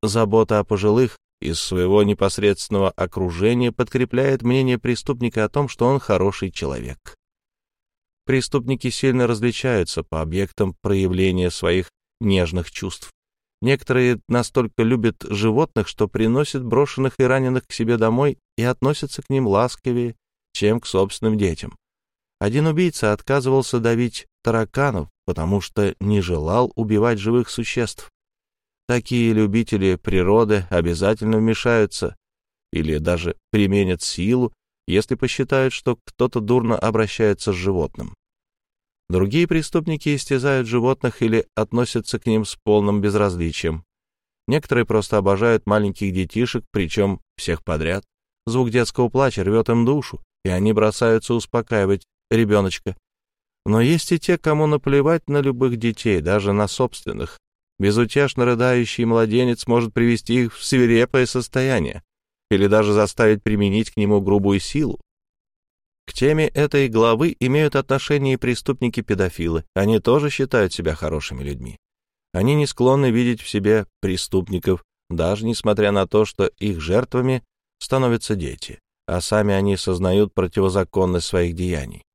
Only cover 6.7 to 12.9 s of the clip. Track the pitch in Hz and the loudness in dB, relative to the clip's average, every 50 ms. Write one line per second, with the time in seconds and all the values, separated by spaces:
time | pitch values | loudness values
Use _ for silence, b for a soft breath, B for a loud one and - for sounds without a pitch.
6.7 | 67 62 58 60 67 - _ - - _ _ _ _ _ _ _ _ _ _ _ | -6 -8 -10 -12 -12 -14 _ -20 -20 _ _ _ _ _ _ _ _ _ _ _
7.7 | _ _ _ _ _ _ _ _ _ _ _ - 131 131 123 - - 139 117 120 | _ _ _ _ _ _ _ _ _ _ _ -2 0 0 0 0 -2 -2 -2 -2
8.7 | 135 127 - 127 - - - 135 123 127 123 117 117 104 110 120 113 - - 131 | -6 -4 -4 -6 -6 0 0 0 2 2 2 0 0 0 -2 -2 -2 -2 -2 0
9.7 | 120 104 87 - - - 76 _ - 80 80 78 80 95 98 - - - 107 95 | 0 0 0 -2 -4 -8 -8 _ -6 -6 -4 -4 -2 -4 -4 -4 -2 -4 -4 -4
10.7 | 87 _ - 104 101 95 95 92 90 90 95 95 90 92 90 87 85 - - 90 | -4 _ -2 -2 0 0 0 0 0 2 0 0 2 0 -2 -2 -4 -2 -2 0
11.7 | 85 92 90 - _ _ _ _ _ _ 113 104 98 92 90 82 85 87 85 - | 0 0 -2 -4 _ _ _ _ _ _ -2 0 2 2 0 0 -2 -6 -6 -6
12.7 | - - - 95 | -10 -10 -10 -10